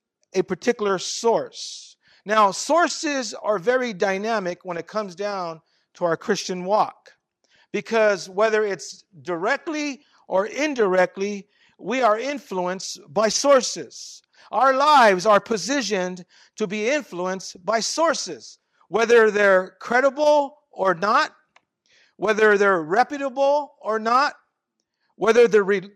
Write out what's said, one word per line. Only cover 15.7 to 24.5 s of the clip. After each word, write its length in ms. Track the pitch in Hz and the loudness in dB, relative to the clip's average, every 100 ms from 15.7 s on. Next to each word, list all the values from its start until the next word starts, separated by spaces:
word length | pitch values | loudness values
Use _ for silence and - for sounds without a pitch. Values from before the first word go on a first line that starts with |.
| 285 196 196 180 185 175 _ _ - | -4 -2 -4 -4 -8 -16 _ _ -8
to 100 | 208 | -6
be 220 | 214 214 | -4 -2
influenced 760 | 294 214 175 185 190 - - 180 | -2 -4 -8 -6 -6 -10 -16 -6
by 140 | 220 | -6
sources, 800 | 202 - 330 233 190 123 - - _ _ _ | -4 -2 0 0 -6 -12 -16 -20 _ _ _
whether 440 | 185 226 233 220 | -2 4 6 6
they're 460 | 202 202 185 185 - | 4 4 4 2 -8
credible 800 | - 240 277 269 302 294 277 - _ | -2 2 2 2 2 2 0 -6 _
or 220 | - 190 | -4 -2
not, 380 | 170 202 262 311 - _ _ _ _ _ _ _ - | 0 0 0 0 -6 _ _ _ _ _ _ _ -4
whether 400 | 202 214 214 202 | -2 0 0 2
they're 240 | 202 180 | 2 0
reputable 960 | 151 208 247 285 277 262 277 294 285 _ | 0 0 0 -2 -6 -2 0 0 -4 _
or 180 | 202 220 | -6 -4
not, 360 | 220 247 285 - _ | 0 0 0 -4 _